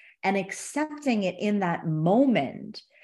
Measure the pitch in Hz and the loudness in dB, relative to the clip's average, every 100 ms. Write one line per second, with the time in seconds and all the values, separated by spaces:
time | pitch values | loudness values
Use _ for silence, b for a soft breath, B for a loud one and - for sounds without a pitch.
0 | B B 190 196 190 - - 285 302 294 | B B -2 -2 -2 -8 -8 -6 -6 -4
1 | 277 220 185 175 208 208 180 165 170 156 | -2 0 0 -2 0 0 0 -2 -2 0
2 | 160 214 277 196 127 - 69 - B B | 4 6 6 4 0 -4 -12 -16 B B